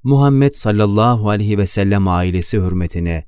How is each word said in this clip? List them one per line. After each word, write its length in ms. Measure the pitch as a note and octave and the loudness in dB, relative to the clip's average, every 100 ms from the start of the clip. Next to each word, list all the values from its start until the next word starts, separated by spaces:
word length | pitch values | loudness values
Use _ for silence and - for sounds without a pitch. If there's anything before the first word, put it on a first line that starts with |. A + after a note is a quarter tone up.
Muhammed 500 | B2+ C#3 C#3+ C#3 C#3 | 2 4 4 4 2
sallallahu 760 | - G#2+ G#2 G#2 G#2 A#2 A#2+ G#2 | 0 -2 0 0 2 2 0 0
aleyhi 280 | G#2 G#2 G#2 | -2 -2 -2
ve 80 | |
sellem 420 | G2 - G2 G2+ F#2+ | -2 0 0 0 0
ailesi 500 | F2 F2+ F2+ - A2 | 0 0 -2 -2 -2
hürmetine 680 | F#2 F2+ E2+ F2 E2+ E2 | -2 -2 -4 -4 -4 -6